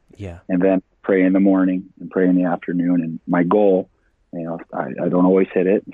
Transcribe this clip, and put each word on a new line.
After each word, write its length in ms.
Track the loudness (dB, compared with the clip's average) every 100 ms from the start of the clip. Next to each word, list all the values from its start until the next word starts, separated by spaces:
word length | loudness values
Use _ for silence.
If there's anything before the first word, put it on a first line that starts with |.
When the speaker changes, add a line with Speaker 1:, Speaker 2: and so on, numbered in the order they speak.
| _ -16
Speaker 1:
Yeah. 220 | -16 -14 -4
Speaker 2:
And 100 | 0
then 220 | 2 0 -4 _
pray 200 | -2 2
in 100 | 2
the 60 | 2
morning 460 | 2 2 2 -2 -8 -16
and 100 | -8
pray 180 | -2 2
in 80 | 2
the 100 | 0
afternoon. 560 | -4 -4 -4 0 0
And 180 | -2 -8 -4
my 160 | -2
goal, 480 | 2 2 4 2 -2 _ _ _ _
you 100 | -12
know, 180 | -10 -10 -10
I, 140 | -8 -8 -4
I 60 | -2
don't 160 | 2 2
always 240 | 2 2
hit 140 | 0 0
it. 160 | 0 -2